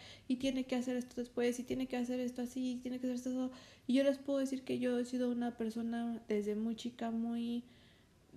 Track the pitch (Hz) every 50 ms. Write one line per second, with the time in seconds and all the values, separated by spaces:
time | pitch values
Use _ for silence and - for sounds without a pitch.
0 | - - - - - - 262 254 269 269 262 262 254 262 254 247 247 262 254 247
1 | 247 - - 247 240 247 - 247 240 240 240 247 247 - 247 254 262 254 254 247
2 | 247 240 254 254 247 247 247 247 247 240 - 262 254 254 247 247 - 254 247 254
3 | 254 254 247 247 - 262 254 254 254 254 254 - - - - - - - 247 269
4 | 277 277 269 269 - - 277 269 269 269 269 262 - - 254 247 247 247 247 240
5 | 247 247 254 247 247 240 240 240 240 240 233 - 226 220 220 233 233 233 233 233
6 | 233 233 233 220 - - 214 208 202 208 208 214 220 233 226 226 - 240 240 -
7 | 233 226 226 226 226 233 233 233 233 233 240 240 240 - - - - - - -
8 | - - - - - - -